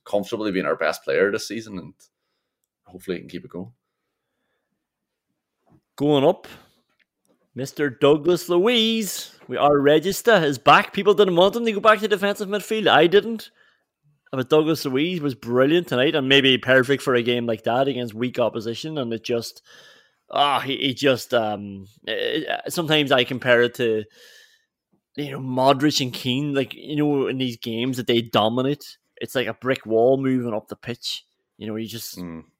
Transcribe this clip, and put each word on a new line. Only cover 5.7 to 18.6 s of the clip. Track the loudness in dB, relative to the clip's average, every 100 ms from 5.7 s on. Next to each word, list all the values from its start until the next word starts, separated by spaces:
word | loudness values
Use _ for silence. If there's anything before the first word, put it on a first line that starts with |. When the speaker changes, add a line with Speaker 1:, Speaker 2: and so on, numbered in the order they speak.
| _ _ -4
Speaker 2:
Going | 2 4
up, | 4 2 -4 -20 _ _ _ _ _ _ _ _ _
Mister | -12 -10 -4 -4
Douglas | 2 4 4 4 0 2
Luiz. | 2 2 2 2 0 -4 -8 -12 -18 -10
We, | 0
our | 2 4
Regista | 4 4 2 -2 2 4
is | 4 0
back. | 6 6 4
People | -2 2
didn't | 4 4 6
want | 4 2
him | -2
to |
go | 0
back | 4 4
to | 2
defensive | 0 -2 -4 -4
midfield. | -6 -4 -2 4
I | 6 6
didn't. | 4 2 -4 -12 _ _ _ _ _ _ _ _
But | -6 2
Douglas | 2 2 0 -2
Luiz | -2 -2 -2
was | -6 -6
brilliant | -2 2 4 2 0
tonight, | 0 0 0
and | 2
maybe | 4 4 2
perfect | 4 4 4 0
for | 0 0
a |
game | 0 -2 -2
like | -4
that | -2 0 0
against | -4 -6
weak | -6 -6 -2
opposition. | -2 -2